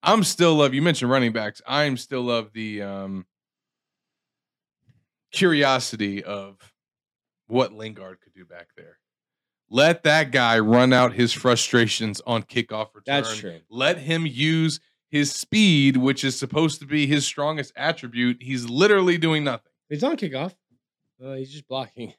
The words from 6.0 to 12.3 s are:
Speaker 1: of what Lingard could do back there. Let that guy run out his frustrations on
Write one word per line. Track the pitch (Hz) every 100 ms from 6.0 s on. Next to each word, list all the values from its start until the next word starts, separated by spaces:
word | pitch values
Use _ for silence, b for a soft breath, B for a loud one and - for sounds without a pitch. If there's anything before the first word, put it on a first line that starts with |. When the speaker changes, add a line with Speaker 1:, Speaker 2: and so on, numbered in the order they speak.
| 101 98
Speaker 1:
of | 92 101 98 98 _ _ _ _ _ _ _ _ _
what | 120 117
Lingard | 107 110 101 95 92
could | _
do | 92
back | 87 87 85 _
there. | 82 85 _ _ _ _ _ _ _
Let | 113 151 170
that | 156 156 147
guy | 131 120 113
run | 110 120 127
out | 127 127
his | 120 117
frustrations | 147 127 120 - 123 110 - 110 98
on | -